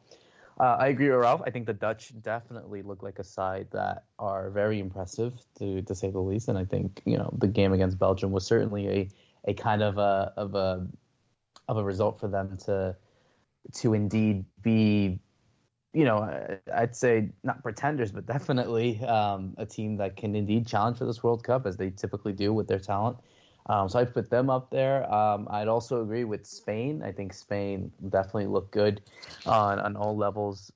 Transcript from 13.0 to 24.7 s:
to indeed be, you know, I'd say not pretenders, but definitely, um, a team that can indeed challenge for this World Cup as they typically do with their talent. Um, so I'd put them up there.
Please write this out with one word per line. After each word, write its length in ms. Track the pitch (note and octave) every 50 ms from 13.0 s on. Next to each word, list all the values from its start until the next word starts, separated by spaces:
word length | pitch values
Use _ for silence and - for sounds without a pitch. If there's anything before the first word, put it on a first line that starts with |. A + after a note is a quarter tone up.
| _ _ _ _ _ _ _ _ _ _ _ _ - - -
to 200 | - - A#2+ G#2+
indeed 520 | G#2+ G#2 G2 G2+ A2 A2 G#2+ G#2 F#2+ F#2+ - _ -
be, 580 | - A2+ A2+ A2 A2 G#2+ G#2 G#2 G2+ F#2+ F#2 F#2+ - _ _ _ _ _ _ _ _ _ _ _ _ _ -
you 120 | D#3 D#3
know, 520 | B2 A2 G#2 A2 G2 D2 B1+ G1+ - F#2+ F#2+ - - -
I'd 220 | - A#2 A#2 A#2
say 340 | - - B2 A#2 A2+ A2 F#2 - - -
not 180 | C3 A#2 -
pretenders, 500 | - A#2 G#2+ - - C#3+ D#3 C#3 A#2+ G2+
but 140 | G2+ G#2 G2
definitely, 800 | - A#2 C#3 - - C#3+ B2+ B2 G2 A#2 A2+ A#2 A#2+ A2+ G#2+ -
um, 480 | A#2 A#2 G#2+ G#2 G#2 G2+ F#2+ F#2+ F#2+ - -
a 80 | G#2+
team 320 | G#2 - - A2 G#2+ G#2+ G2+
that 180 | G2+ G2 G2
can 200 | - - G#2+ G#2
indeed 300 | G#2+ G#2 F#2+ G#2 A#2 A2+
challenge 320 | A2 - G#2 G#2 A#2+ A#2+ A#2+
for 80 | B2+
this 180 | A#2 A#2 - -
World 200 | A#2+ A#2 A2+ A#2
Cup 220 | - A#2+ C3+ C3+
as 120 | G2+ F#2 G2
they 140 | F#2+ F#2+
typically 420 | F#2+ G2 - G2+ - G2+ - G#2+ G2
do 180 | F#2+ G2+ G2+
with 160 | A2 A2 G2 -
their 120 | G2 F#2+
talent. 380 | F#2 - G2+ G2 G#2 A#2+ B2 - - _ _ _ _ _ _ _ - -
Um, 200 | G#2+ G2+ G2 F#2
so 100 | F#2+ A#2+
I'd 140 | B2 B2 -
put 160 | B2+ - -
them 200 | A#2+ A#2+ B2+ C3+
up 200 | C3 C3 C3
there. 420 | -